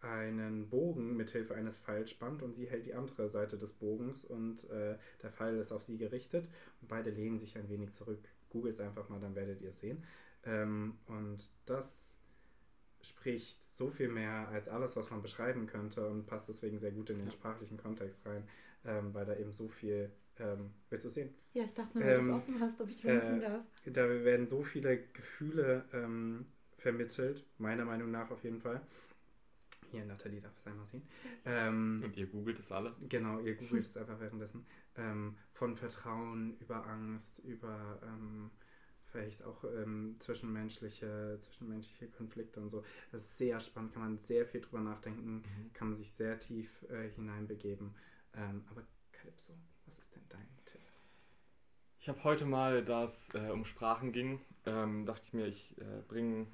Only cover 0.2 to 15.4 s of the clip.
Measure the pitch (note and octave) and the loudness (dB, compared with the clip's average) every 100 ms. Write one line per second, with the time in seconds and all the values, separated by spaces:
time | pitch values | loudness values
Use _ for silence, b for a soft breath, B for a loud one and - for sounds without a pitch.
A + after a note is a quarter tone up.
0.2 | A2 A2 A2 A2 G#2+ B2+ E3+ C#3+ A#2 A#2 | 0 0 0 0 2 4 4 4 2 2
1.2 | A2+ A#2 A2+ A2 A2 - - G#2+ A2 - | 0 0 0 -2 -2 -4 -2 0 0 -4
2.2 | A#2+ D3 B2+ A#2 A#2+ A#2 A2 B2 C3 - | -4 -4 -4 -4 -4 -2 -2 -4 -2 0
3.2 | G#2+ G#2+ G#2 G#2 G#2 - G#2+ A2 B2 C3 | 2 2 2 0 -4 -2 0 2 0 -4
4.2 | - A#2 A2+ A2+ - G#2+ G#2 A2 B B | -6 -2 -2 -2 -4 0 0 0 B B
5.2 | A2 - A2+ A2+ G#2+ G#2+ - A2 G#2+ B2 | -8 -2 2 2 0 -2 -4 -2 0 -2
6.2 | - E3+ E3+ B B B A#2 A2+ A2 G#2 | 2 2 2 B B B -4 -2 0 0
7.2 | A2 A2 G#2+ A2 G2+ G#2 G2+ - G#2+ G#2+ | 2 0 -2 -6 -4 -2 -4 -6 -6 -6
8.2 | - - - A#2 A#2 A2 G2+ G#2 G2+ G2+ | -8 -20 -6 -2 0 0 -4 -4 -6 -4
9.2 | G2+ G2 G2 G2 F#2+ - G#2 D#3+ B B | -4 -2 -2 -4 -6 -6 -6 -6 B B
10.2 | B B A2+ A2 G#2+ G#2+ G#2+ - - G#2+ | B B 0 2 2 2 0 -4 -6 -4
11.2 | G#2 G2+ - - - C3 - - - - | -4 -6 -10 -8 -2 -2 -2 -8 -12 -16
12.2 | - b b b b - - - - - | -20 b b b b -20 -20 -18 -16 -6
13.2 | C3 A#2 - - - - C3 - B2+ A2+ | 0 0 -2 -12 -12 -2 0 2 2 2
14.2 | A2 A2 G#2+ G#2+ G#2 A2+ B2+ A2+ G#2+ A2 | 2 0 0 -2 0 0 0 0 -2 -4
15.2 | G2+ - | -4 0